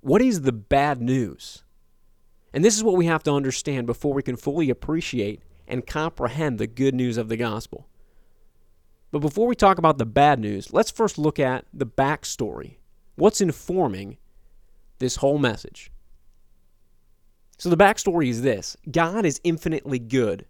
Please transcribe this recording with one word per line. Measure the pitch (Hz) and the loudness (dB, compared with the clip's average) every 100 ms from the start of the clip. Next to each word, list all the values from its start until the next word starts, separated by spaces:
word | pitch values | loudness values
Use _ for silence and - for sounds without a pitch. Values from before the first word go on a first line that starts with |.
What | 139 151 | 2 4
is | 254 202 | 4 2
the | 135 | 0
bad | 117 101 139 143 139 | -2 0 2 2 0
news? | 120 131 110 69 - - _ _ _ _ _ _ _ _ _ | 0 0 0 -6 -18 -20 _ _ _ _ _ _ _ _ _
And | 131 | 2
this | 185 214 | 4 4
is | |
what | 220 185 | 2 4
we | |
have | 170 160 | 4 2
to | - | 2
understand | 143 135 127 - 135 120 | 0 0 -4 -4 -4 -2
before | 120 147 | -2 -2
we | 139 | -2
can | 135 123 | -4 -6
fully | - 143 151 | -4 -2 0
appreciate | 120 - 160 - 127 101 104 - - - | -2 -2 -4 -2 -4 -4 -6 -16 -20 -8
and | 127 - | -8 -6
comprehend | 156 160 - 120 131 156 113 | -4 -4 -2 -4 -2 -4 -2
the | 110 | -6
good | 113 135 | 0 0
news | 127 123 117 | 2 -2 -2
of | 110 | -4
the | 113 | -4
gospel. | 117 107 - - - _ - - - _ - _ _ _ _ _ _ | -4 -4 -10 -18 -20 _ -20 -20 -20 _ -20 _ _ _ _ _ _
But | 156 | -2
before | 147 143 233 | -2 0 0
we | |
talk | 240 202 190 | 4 4 6
about | 160 143 | 4 2
the | 113 | 0
bad | 110 147 139 | 4 6 6
news, | 104 101 - | 0 -6 -2
let's | 143 220 | 0 0
first | - 220 - | 0 -2 0
look | 151 147 | -2 0
at | 135 127 - | 0 0 -6
the | - | -8
backstory. | 123 - 135 151 - - 113 - - - _ _ - - | -6 0 0 0 -6 -6 -6 -6 -14 -18 _ _ -20 2
What's | 190 214 | 2 4
informing | 190 147 - 180 156 98 101 - - - - - - - - - | 0 -2 -4 0 0 -2 -10 -16 -20 -20 -20 -20 -20 -20 -20 -6
this | 127 - | -6 0
whole | 139 147 | 0 2
message? | 131 104 - - - - - - - _ _ _ _ _ _ _ _ _ _ _ _ _ | 0 -2 -10 -20 -20 -20 -20 -20 -20 _ _ _ _ _ _ _ _ _ _ _ _ _
So | 175 | -4
the | 170 | 4
backstory | 196 214 - 175 139 | 4 4 -2 0 0
is | 113 | 0
this. | 131 104 - - - | -2 -2 -6 -16 -6
God | 147 165 202 196 | -2 0 0 -2
is | 135 | 0
infinitely | 175 165 - 143 - 131 | -4 -2 -4 -6 -4 -8
good. | 117 131 113 98 - | -2 0 0 -2 -10